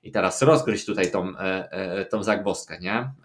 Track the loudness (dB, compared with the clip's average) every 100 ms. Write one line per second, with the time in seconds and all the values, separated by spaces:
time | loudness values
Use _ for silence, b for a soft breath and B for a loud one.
0 | -4 0 0 4 6 6 4 -2 -2 0
1 | 2 2 -2 -4 -4 -4 -4 -6 -4 -4
2 | -2 -2 0 0 0 -4 -6 -8 -4 -2
3 | -4 -8